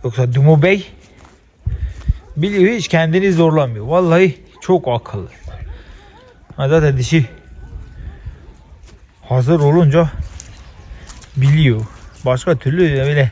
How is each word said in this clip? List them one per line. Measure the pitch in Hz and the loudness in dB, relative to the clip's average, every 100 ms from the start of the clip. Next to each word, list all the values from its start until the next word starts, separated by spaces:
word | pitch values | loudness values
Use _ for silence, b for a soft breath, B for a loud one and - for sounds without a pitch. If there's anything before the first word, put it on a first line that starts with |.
Yoksa | 127 120 123 | -6 -2 -2
Dumu | 123 143 156 | 2 4 4
Bey | 175 202 - - _ - - _ _ _ - B B B B B B - | 4 0 -4 -20 _ -20 -20 _ _ _ -10 B B B B B B -6
biliyor, | 185 202 185 | -2 2 2
hiç | 233 160 | 2 -2
kendini | 165 160 175 196 | 0 0 0 0
zorlamıyor. | 170 165 156 135 110 110 | 2 2 2 -2 -6 -2
Vallahi | 170 180 165 185 - - - | 0 2 2 2 0 -18 -18
çok | - 185 - | -2 0 0
akıllı. | 117 - 104 87 - - - - B B B B B B B _ - | -6 -6 -14 -14 -18 -20 -16 -16 B B B B B B B _ -6
Ha, | 135 | 0
zaten | 160 151 131 | 2 2 0
dişi | 120 160 120 - - - - - B B B B B B B B - - - - - _ - | 0 0 0 -8 -20 -20 -18 -18 B B B B B B B B -20 -20 -20 -20 -20 _ -4
hazır | 127 123 165 | -2 2 2
olunca | 143 165 156 156 165 - B B B B B B B B B - - - | 4 4 4 2 0 -4 B B B B B B B B B -20 -10 0
biliyor. | 135 151 147 110 110 - - - | 2 4 4 2 -6 -14 -20 -8
Başka | 131 127 - 151 | -4 -2 0 -2
türlü | 131 165 170 139 | -2 0 0 0
öyle | 135 147 127 | 0 0 0